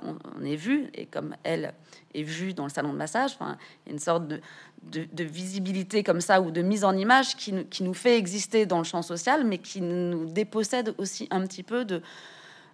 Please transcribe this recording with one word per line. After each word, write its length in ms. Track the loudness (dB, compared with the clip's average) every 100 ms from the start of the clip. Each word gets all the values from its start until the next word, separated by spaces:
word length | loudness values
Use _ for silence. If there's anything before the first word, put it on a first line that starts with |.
on, 120 | -8 -10 -12 -8
on 40 |
est 120 | -4 -4
vu, 340 | 0 0 0
et 120 | -10 -8
comme 280 | -6 -6 -6
elle 320 | -4 -2 -4 -10 -20 -20 _
est 80 | -6
vue 320 | -6 -4 -4
dans 100 | -4
le 60 | -6
salon 220 | -4 -4
de 60 | -2
massage, 340 | -2 0 0 -2
enfin, 180 | -8 -8 -14 -20
il 60 | -12
y 20 |
a 20 |
une 60 | -6
sorte 260 | 0 0 0
de, 140 | -6 -8 -20 -20 -20
de, 220 | -10 -8 -8
de 120 | -6
visibilité 800 | -6 -6 -6 -4 -2 -2 0 0
comme 180 | 2 2
ça, 200 | 6 6
ou 100 | 6
de 120 | 2
mise 220 | 2 4
en 120 | 4 4
image 400 | 6 6 6 -2
qui 160 | -4
nous, 120 | -4
qui 180 | -4 -4
nous 120 | -4
fait 220 | 2 4 4
exister 480 | 4 -4 2 2 4
dans 120 | 2
le 60 |
champ 180 | 2 -2
social, 420 | -4 -2 2 4
mais 140 | 4 0
qui 220 | -4 -4
nous 440 | -2 0 0 0
dépossède 680 | -2 -2 0 0 0 0 0 -2
aussi 300 | -6 -6 -2
un 120 | -2
petit 200 | -2 -8
peu 220 | -4 -2
de, 160 | -2 -4 -6 -20 -20 -20 -20 -20 -20